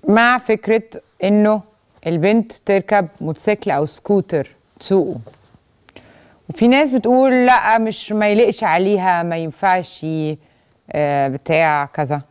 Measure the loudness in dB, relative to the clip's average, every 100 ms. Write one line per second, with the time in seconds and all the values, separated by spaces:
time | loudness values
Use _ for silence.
0 | 2 4 4 0 -2 -4 0 -2 -2 -20
1 | _ _ 0 2 2 0 -6 _ _ _
2 | -6 0 2 2 -2 -10 -2 -2 2 0
3 | 0 _ -10 -4 -4 -2 -2 -2 -2 -8
4 | -2 -2 0 -6 -6 _ _ _ -2 0
5 | 0 -6 -14 _ _ _ _ _ _ -20
6 | _ _ _ _ -18 0 2 4 2 0
7 | 2 2 4 4 4 4 2 0 0 -6
8 | -6 -2 2 2 2 0 0 0 2 0
9 | 0 0 -2 -4 -8 -4 0 0 -4 -10
10 | -6 -4 -4 -6 _ _ _ _ _ -4
11 | -2 0 -2 -4 -2 2 2 0 -4 -6
12 | -4 -6 -8